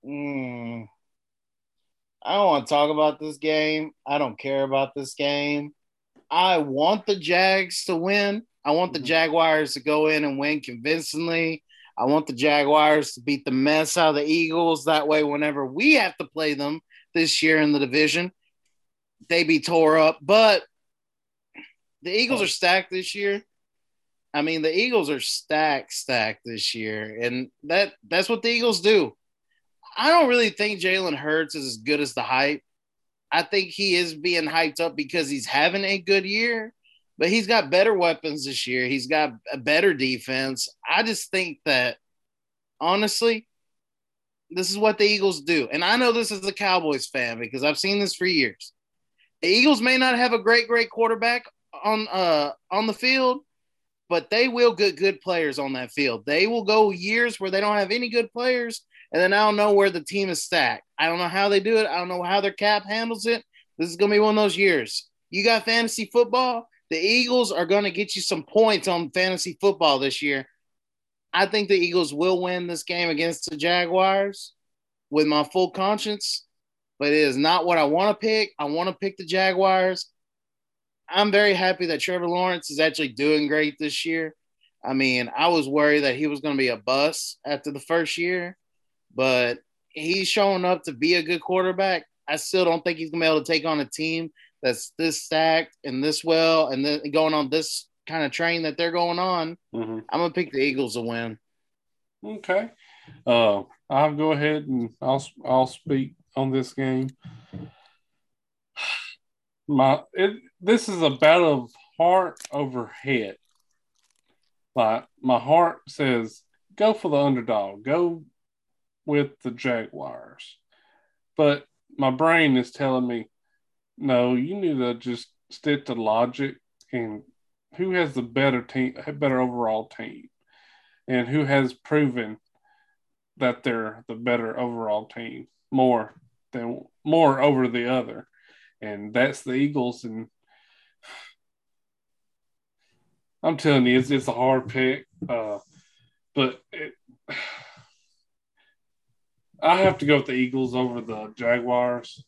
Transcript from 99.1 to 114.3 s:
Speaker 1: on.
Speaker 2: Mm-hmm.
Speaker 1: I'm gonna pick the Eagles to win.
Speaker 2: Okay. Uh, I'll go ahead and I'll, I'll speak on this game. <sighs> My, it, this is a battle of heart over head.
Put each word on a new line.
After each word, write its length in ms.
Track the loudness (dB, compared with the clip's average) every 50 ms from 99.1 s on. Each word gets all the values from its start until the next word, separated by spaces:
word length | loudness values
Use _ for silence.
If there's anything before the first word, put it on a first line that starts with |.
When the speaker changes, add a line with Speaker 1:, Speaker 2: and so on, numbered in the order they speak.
| 0 -2
Speaker 1:
on. 380 | -2 -2 0 -2 -2 -4 -8 -12 _ _ -10
Speaker 2:
Mm-hmm. 240 | -10 -8 -8 -8 -12 -10 -6
Speaker 1:
I'm 100 | -4 -2
gonna 120 | -2 -2 -2
pick 200 | -4 -6 -4 -2
the 60 | -2
Eagles 320 | 0 0 0 -2 -4 -4 -4
to 80 | -6
win. 360 | -6 -6 -6 -6 -6 -8 -10 -14 _ _ _ _ _ _ _ _ _ _ _ _ _ _ _ _ -14
Speaker 2:
Okay. 460 | -14 -14 -12 -4 -2 -2 -2 -2 -4 _ _ _ _ -20 _ _ -20 -20 -12 _ 0
Uh, 360 | 2 4 4 4 2 0 -4 _ -20 _ _ _
I'll 260 | 0 2 2 2 2
go 160 | 0 0 0
ahead 320 | 0 2 0 0 0 -2 -4 -4
and 240 | -4 -4 -4 -4 -8 _
I'll, 240 | -2 -2 -2 -2 -2 -8 _ -16 -4
I'll 240 | 0 2 2 2 2
speak 480 | -2 -14 _ -4 -2 -2 -2 -6 -10 _ _ _ _ -4
on 140 | -4 0
this 220 | 0 -2 -2 -4 -6
game. 360 | -6 -4 -2 -2 -2 -4 -6 -8 _ _ -20 -20 -20 -20 _
<sighs> 160 | -16 -16 -16 -16 _ _ _ _ _ _ _ _ _ _ _ _ _ _ _ _ _ _ _ _ _ -12 -10 -8 -8 -10 -10 -14 -18 _ _ _ _ _ _ _ _ _ _ -2
My, 340 | 2 4 4 4 4 2 -2 _ -2
it, 240 | 0 0 0 0 -4 _ -20 _ _
this 300 | 0 2 2 2 2 -2
is 120 | -4 0
a 80 | 2 0
battle 540 | 2 6 6 6 8 8 6 4 4 2 -2
of 60 | -8 _ _ _ _ _ _
heart 420 | 2 4 4 4 2 0 -6 -12 -18 -10
over 360 | -6 -6 -6 -4 -6 -8 -8 -10 -12 -14
head. 360 | -4 -2 -2 -2 -2 -4 -10 _ _ _ _ _ _ _ _ _ _ _ _ _ _ _ _ _ _ _